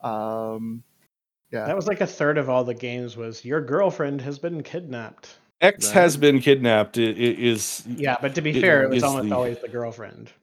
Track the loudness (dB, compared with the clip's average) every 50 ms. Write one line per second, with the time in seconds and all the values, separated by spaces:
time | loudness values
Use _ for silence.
0 | -8 -6 -6 -4 -6 -6 -6 -6 -6 -6 -8 -8 -8 -10 -10 -12 -14 _ _ _
1 | _ _ _ _ _ _ _ _ _ -10 -8 -6 -4 -4 -4 -2 -2 -2 -2 -2
2 | -2 -4 -2 -2 0 2 2 0 0 0 0 0 0 -2 -4 -8 -8 -8 -8 -8
3 | -8 -10 -10 -12 -12 -12 -12 -12 -8 -4 -4 -4 -2 -2 0 0 0 0 0 -2
4 | -4 -4 -4 -6 -6 -8 -10 -8 -8 -8 -8 -8 -10 -10 -10 -12 -10 -10 -12 -12
5 | -12 -14 -16 _ -20 -20 -20 _ _ _ _ 4 4 4 4 2 -2 2 6 6
6 | 6 6 4 6 4 6 6 6 6 4 4 6 6 4 4 4 2 2 0 0
7 | 0 0 0 0 0 0 0 2 2 0 0 0 -2 -8 -8 -10 -10 -10 -8 -4
8 | -2 -2 -2 0 -2 -4 -4 -2 -4 -2 0 2 4 6 6 6 4 2 2 2
9 | 2 0 0 0 -2 -2 0 0 -2 -2 -4 -8 -10 -10 -10 -8 -8 -8 -10 -14
10 | -16 -18 -18 -20 -20 -20 _ _